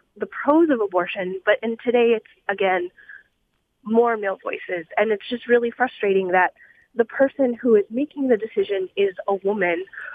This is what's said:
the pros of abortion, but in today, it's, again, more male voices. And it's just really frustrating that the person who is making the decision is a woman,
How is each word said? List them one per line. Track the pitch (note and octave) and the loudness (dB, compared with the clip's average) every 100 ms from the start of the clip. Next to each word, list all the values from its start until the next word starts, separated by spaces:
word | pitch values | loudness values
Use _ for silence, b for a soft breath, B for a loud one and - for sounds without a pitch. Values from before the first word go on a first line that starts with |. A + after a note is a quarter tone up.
| _ - | _ -12
the | G#3 | -10
pros | - C4 D#4 E4 | -4 2 4 4
of | B3 | 2
abortion, | G3+ F3+ F3+ G#3 F#3 F#3+ G#3 | 0 -2 -2 -4 -6 -4 -2
but | G#3 | 0
in | A3+ A3+ | -2 -4
today, | B3 A#3+ A#3 A3 | 0 2 2 2
it's, | - _ - | -4 _ -8
again, | G3 G3 F#3 F3 B B B B _ _ _ _ _ | -2 0 -2 -4 B B B B _ _ _ _ _
more | G#3+ A3+ A#3+ A3 | -2 2 2 0
male | G3 F#3 | -4 -6
voices. | - - - F3+ E3 - | -8 -10 -8 -10 -6 -2
And | G#3+ | -2
it's | G#3 - | -2 -6
just | A#3+ A#3+ | -8 0
really | A#3+ A#3 | 2 2
frustrating | - B3+ - G3+ F#3+ F#3 | -2 -4 -2 0 0 2
that | F#3 F3 b b b b A#3 | 2 2 b b b b -4
the | A3+ | -2
person | - C#4 - B3+ | 0 0 2 -2
who | A3+ B3 G#3+ | 0 2 2
is | - | 2
making | A3+ D4 D4 C4 | -4 -6 -2 0
the | A3 | 0
decision | A3 - G3 G3 F#3 - | 0 -4 -2 -4 -4 -2
is | G3 F#3 - | -2 -2 -4
a | G3 | -4
woman, | G3 G#3+ F3 E3+ F#3+ B B | -2 -2 -2 -2 -6 B B